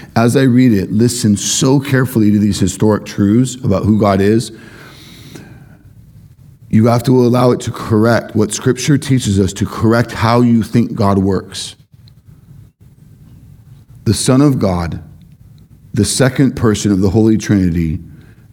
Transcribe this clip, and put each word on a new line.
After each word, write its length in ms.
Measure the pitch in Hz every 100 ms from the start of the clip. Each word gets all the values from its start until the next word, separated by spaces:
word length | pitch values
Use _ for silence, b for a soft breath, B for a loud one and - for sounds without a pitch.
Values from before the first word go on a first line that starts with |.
| B
As 200 | 113 113
I 80 | 135
read 300 | 135 123 127
it, 180 | 101 92
listen 440 | 107 120 - 110 101
so 420 | - - 135 139
carefully 520 | - 127 127 113 104
to 80 | 104
these 200 | 104 95
historic 460 | 95 - 107 104
truths 500 | - - 101 113 131 -
about 220 | 107 95
who 140 | 85 107
God 240 | 104 95
is. 280 | 101 113 - B B B B B B B B B B B B B B - - - - - - - -
You 160 | 110 113
have 160 | 120
to 220 | 131 127
allow 260 | 120 123 127
it 100 | 113
to 100 | -
correct 640 | - - 107 113 110 -
what 200 | 117 104
Scripture 420 | - 127 123 - 139
teaches 420 | - 131 107 98
us, 140 | 95
to 120 | - 101
correct 460 | - 113 117 117
how 280 | - 113 120
you 220 | 120 117
think 320 | 98 120 113
God 240 | - 101 98
works. 580 | 95 95 - - - - _ - - - - - - - - _ - - - - - - - - - - - -
The 100 | -
Son 260 | 104 - 131
of 180 | 147 127
God, 440 | 104 87 82 - - - - - - - - - -
the 140 | - 101
second 500 | - 123 - 131 -
person 360 | 117 104 104
of 80 | 95
the 100 | 98
Holy 260 | 104 110 110
Trinity, 640 | - 101 92 85 80 - B B B B B